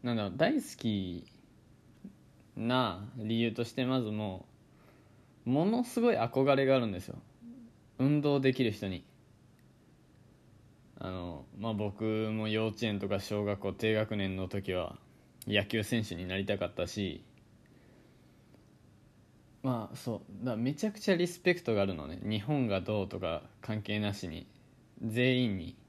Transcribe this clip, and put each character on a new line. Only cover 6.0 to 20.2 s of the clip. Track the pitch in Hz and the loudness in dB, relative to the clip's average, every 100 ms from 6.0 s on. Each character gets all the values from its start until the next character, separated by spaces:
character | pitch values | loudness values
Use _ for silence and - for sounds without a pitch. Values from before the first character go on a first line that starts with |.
ご | 233 | 4
い | - | 4
憧 | 117 - 135 139 | 2 4 6 6
れ | 135 | 6
が | |
あ | 131 | 4
る | 113 | 4
ん | |
で | 90 | -4
す | 95 | -8
よ。 | - - - - 240 - - - - | -14 -16 -20 -20 -18 -20 -20 -20 0
運 | 135 147 | 4 4
動 | 147 139 | 4 4
で | 135 | 4
き | 131 | 4
る | 120 | 0
人 | 101 98 | 0 -4
に。 | 92 - - - - - - - - - - - - - - - - - - - - | -6 -10 -20 -20 -20 -20 -20 -20 -20 -20 -20 -20 -20 -20 -20 -20 -20 -20 -20 -20 -10
あ | 95 | -6
の、 | 92 87 78 - - | -6 -6 -8 -12 -6
ま | 113 | -4
あ、 | |
僕 | 104 104 98 110 110 110 | -2 -2 -2 -2 0 0
も | 110 107 | -2 0
幼 | 107 110 | 0 0
稚 | 104 | 0
園 | 117 101 | -2 -2
と | 98 | -2
か | 98 | -2
小 | - 104 | -2 -2
学 | 104 101 | 0 -2
校 | 101 | -4
低 | - 110 | 0 2
学 | 107 107 107 | 2 2 0
年 | 98 | -2
の | 95 95 | -2 -4
時 | 101 95 | -4 -2
は | 92 82 - - - - - - | -2 -2 -8 -20 -20 -20 -14 0
野 | 104 101 | 0 2
球 | 113 | -2
選 | 101 117 | 0 0
手 | 104 85 | -2 -6
に | 92 | -4
な | 95 | -4
り | 98 | -2
た | 101 | -2
か | 90 | -2
っ | |
た | - 87 | -4 -4
し、 | - 98 69 - - - - - - - - - - - - - - - - - - - - - - - - | -2 -4 -6 -16 -20 -20 -20 -20 -20 -20 -20 -20 -20 -20 -20 -20 -20 -20 -20 -20 -20 -20 -20 -20 -20 -20 -6
ま | 131 123 104 | -2 -2 -4
あ、 | - | -8
そ | - 107 | -6 -6